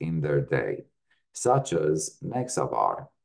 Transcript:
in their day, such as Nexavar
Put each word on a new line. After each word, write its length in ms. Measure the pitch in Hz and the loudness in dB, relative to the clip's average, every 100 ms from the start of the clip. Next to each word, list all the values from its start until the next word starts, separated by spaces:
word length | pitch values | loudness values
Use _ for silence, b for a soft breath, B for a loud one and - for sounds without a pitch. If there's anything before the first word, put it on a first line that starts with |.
in 200 | 80 80 | -4 -2
their 200 | 76 71 | 0 0
day, 440 | 65 67 52 - - _ _ _ _ | 2 0 -2 -6 -10 _ _ _ _
such 400 | - 123 135 139 | -2 4 4 2
as 460 | 82 76 78 - - | 0 2 0 -2 -8
Nexavar 840 | - 127 123 - 65 57 50 - - _ | -6 -4 -2 -2 -2 2 0 0 -8 _